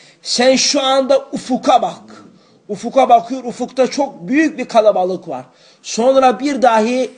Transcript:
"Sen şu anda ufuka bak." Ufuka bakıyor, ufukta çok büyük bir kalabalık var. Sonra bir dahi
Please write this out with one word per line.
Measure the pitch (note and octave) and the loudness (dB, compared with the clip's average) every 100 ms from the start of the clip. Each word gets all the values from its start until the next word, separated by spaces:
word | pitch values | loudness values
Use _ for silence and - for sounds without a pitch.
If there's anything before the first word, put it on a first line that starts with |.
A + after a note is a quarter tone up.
| - _ | -20 _
"Sen | - - B3+ B3+ | -8 0 2 2
şu | - C#4+ | 0 0
anda | C4+ C4+ C4 C4+ - | 0 0 2 0 0
ufuka | B3+ - B3+ C4+ B3 | -10 -6 -2 2 2
bak." | F#3 E3 - - - _ _ _ - | 0 -6 -18 -20 -20 _ _ _ -14
Ufuka | G3+ A3+ C4 B3+ | -10 -2 0 4
bakıyor, | A#3 A3+ C4 | 4 2 -8
ufukta | A#3+ F#3+ B3 - B3 | -10 -8 -8 -2 -2
çok | - C#4 - F3 | -2 -6 -6 -4
büyük | C#4 D#4 - | 0 0 -2
bir | B3 | 0
kalabalık | A#3 G#3+ F3+ F#3 F#3 E3 | 2 2 2 -2 -6 -10
var. | B2+ C3 _ _ _ | -14 -14 _ _ _
Sonra | - - B3 C4+ C4 G#3 | -10 -2 2 4 4 2
bir | C#4+ C4 | -4 0
dahi | A#3+ A3 A3 B3+ B3+ | 2 2 0 -2 -4